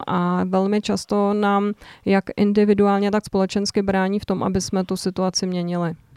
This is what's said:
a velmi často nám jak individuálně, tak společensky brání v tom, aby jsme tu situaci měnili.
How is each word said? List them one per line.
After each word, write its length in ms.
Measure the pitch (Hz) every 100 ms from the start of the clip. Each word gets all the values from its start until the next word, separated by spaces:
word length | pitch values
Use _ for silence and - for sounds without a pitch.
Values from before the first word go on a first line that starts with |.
| -
a 360 | 180 175 180
velmi 380 | 185 190 196 208
často 520 | - 196 - 208 202
nám 400 | 208 202 202 202 208 - - 202
jak 180 | 196 - -
individuálně, 760 | 202 208 208 202 202 196 202
tak 140 | 208 -
společensky 560 | 196 190 202 208 214
brání 380 | 196 190 190 202
v 60 | -
tom, 180 | 190
aby 180 | - 190
jsme 220 | 180 190
tu 140 | 180 190
situaci 500 | 190 185 185 - 185
měnili. 480 | 180 175 175 170 165 -